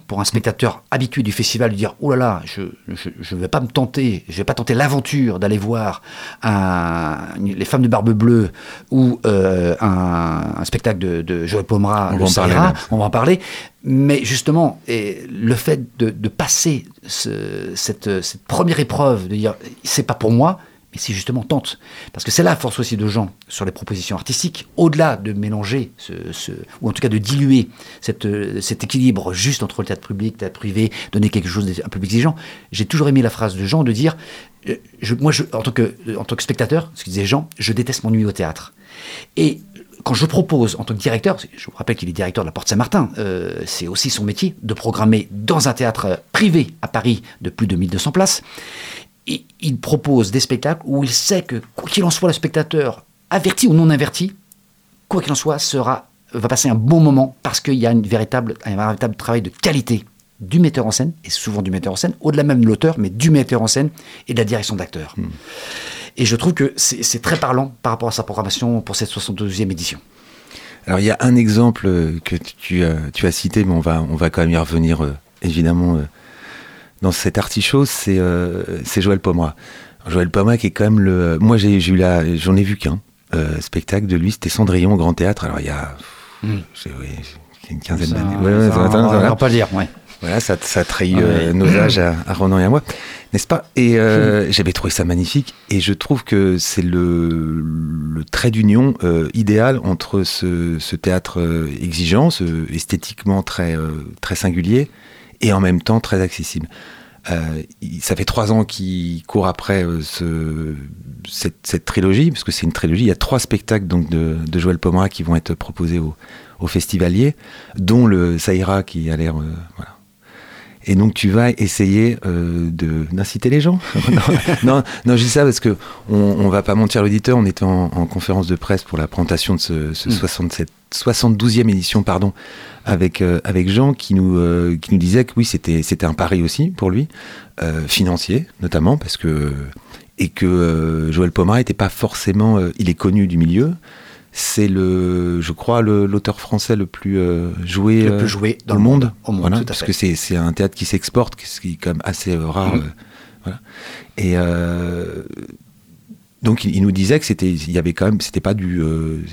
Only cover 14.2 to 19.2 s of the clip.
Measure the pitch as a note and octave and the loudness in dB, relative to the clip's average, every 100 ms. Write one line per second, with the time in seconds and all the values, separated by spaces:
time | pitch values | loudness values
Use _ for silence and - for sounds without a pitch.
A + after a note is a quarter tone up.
14.2 | A#2 B2+ D#3 D#3+ D3 - - A#2 G#2 F2+ | 0 -2 0 2 2 -2 -6 -4 -4 -8
15.2 | - G2 A2+ A#2 - C#3+ A#2+ - A2+ G#2 | -10 -2 0 0 0 -2 -4 -2 -2 -2
16.2 | G#2+ - D#3 - E3+ C3 - - - - | -6 -4 -2 0 0 -2 -6 -18 -12 -8
17.2 | - G#2 G1+ G1+ F2+ F2+ - G2+ G#2 F#2+ | -6 -6 -6 -8 -8 -8 -6 -6 -4 -4
18.2 | - - - - E3+ D3+ - C#3 C#3 A2 | -4 -10 -6 0 2 2 0 2 2 2